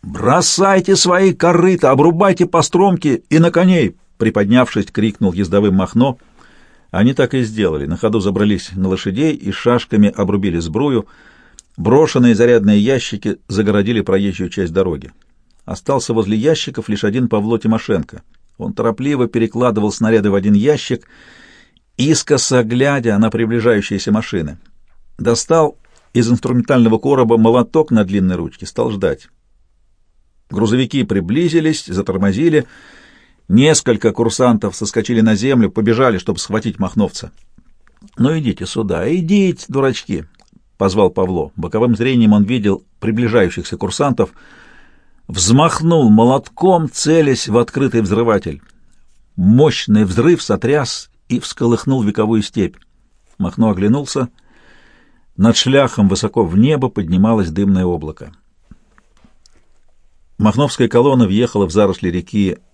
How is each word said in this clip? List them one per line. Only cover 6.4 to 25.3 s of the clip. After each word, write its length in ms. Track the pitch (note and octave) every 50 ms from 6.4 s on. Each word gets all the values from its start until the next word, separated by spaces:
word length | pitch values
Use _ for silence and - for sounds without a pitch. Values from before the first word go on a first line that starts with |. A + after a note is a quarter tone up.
| - - _ - - _ _ _ _ _
Они 240 | - F#2 G#2 B2 C3+
так 200 | - C3+ A#2+ -
и 80 | C3 B2
сделали. 420 | A2 A2 G#2+ G#2 F2 D#2+ D2+ C#2
На 100 | C#2+ E2+
ходу 220 | E2 - A2 G#2 A2+
забрались 520 | F#2 G2+ F#2+ G2 G#2 G#2 G#2 F2+ - - F#2
на 160 | F#2+ F#2 F#2+
лошадей 440 | F#2+ F#2 - - F#2+ A2+ D3+ D#3+ D3
и 200 | - - G2+ F#2+
шашками 560 | - - A#2 A#2+ A#2+ - _ - G#2+ G#2 G2+
обрубили 500 | - - G2+ F#2 G2+ G2+ F#2 G2 E2 E2+
сбрую. 480 | E2 E2+ D2+ G#2+ C#3 D3 C3+ A2+ G2+ _ - _ _ - _ _ _ _ _ - _ _ _
Брошенные 580 | - E2 A2 A#2+ C#3+ D#3+ D3+ - C3 B2 A#2+ A2+
зарядные 460 | G2+ A#2+ A#2+ B2 A2+ G2+ G2+ G#2 G#2
ящики 580 | G2+ A#2+ C3+ B2 - - - G2+ - G#2+ F#2+ - _
загородили 540 | _ G2 F#2+ A2 G2 - G#2 G2 G#2 A#2+ A2
проезжую 500 | G2 - G2 F#2+ G2+ G2+ F#2 - F#2 F2+
часть 220 | - - F#2+ E2+ D#2+
дороги. 400 | F#2+ F#2+ F#2 D#2+ C#2+ C2+ B1+ - _ _ _ _ _ _ _ _ _ _
Остался 500 | - - - _ - - C3 - - A#2+
возле 220 | A2+ G#2+ F#2+ G#2+
ящиков 520 | A2 A2+ D3+ D#3+ D3+ - - C3+ - A2 -
лишь 160 | G#2+ G2+ -
один 240 | G#2+ G2 B2+ B2+ A#2
Павло 320 | - - G2+ A2 A#2 A2
Тимошенко. 600 | - A2 A2 A2 - - A2+ F2 C#2+ - - E2+ - - _ _ _ _ _ _
Он 140 | - - -
торопливо 560 | - A2 A2+ G#2+ - C3 C#3+ D3 C3 B2 A2+
перекладывал 640 | - A#2 A2+ A2 - A2+ B2+ B2 G#2+ G#2+ G#2 G#2+ G2
снаряды 380 | - A2+ A2 A2+ A2 G2 G#2
в 40 | G2
один 200 | G2 F#2 G#2 G#2
ящик, 540 | G2+ G#2+ C#3 D3+ C3 - - B2+ A#2 _ _ _ _ - - - - - - - _ _ _ _ _ _ _ _
искоса 680 | - A#2+ D3 - - - - D3+ C3 - - C3+ B2+ A#2+
глядя 560 | A2 A#2+ B2 C3+ C#3+ C#3+ C#3 A#2 A#2 G#2 G2+
на 120 | A2 A2
приближающиеся 840 | - A#2 A#2 A2 A2+ A#2+ A2 A#2+ A2+ G#2 G2+ - G#2 F#2+ - - G#2
машины. 460 | G#2+ A2 - - F#2 D#2 D2 C#2+ - - - - - - _ _ - - - - -
Достал 600 | - A#2